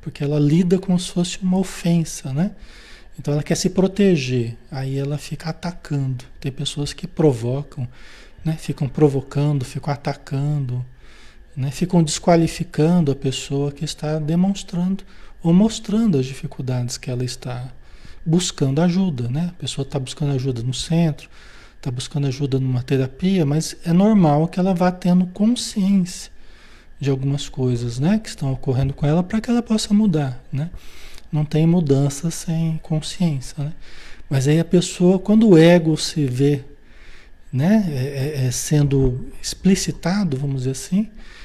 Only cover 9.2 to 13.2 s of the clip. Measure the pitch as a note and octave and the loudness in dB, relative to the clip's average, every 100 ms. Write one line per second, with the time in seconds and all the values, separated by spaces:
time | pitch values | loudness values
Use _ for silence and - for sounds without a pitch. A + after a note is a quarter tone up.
9.2 | B2+ C#3+ D3 C#3+ B2 D3 - C#3 - C#3+ | -4 -2 0 0 -2 -6 -4 -4 -4 -6
10.2 | - C3+ D3 D3 C3 B2 B2 - - - | -6 -4 -2 -2 -2 -4 -6 -14 -20 -20
11.2 | - - - - C3 - F3+ F3+ D#3+ - | -20 -20 -16 -6 -6 -2 0 2 2 0
12.2 | - E3+ D#3+ - E3+ - D#3 F3+ D3+ C3 | 4 4 4 -2 -8 0 4 4 2 0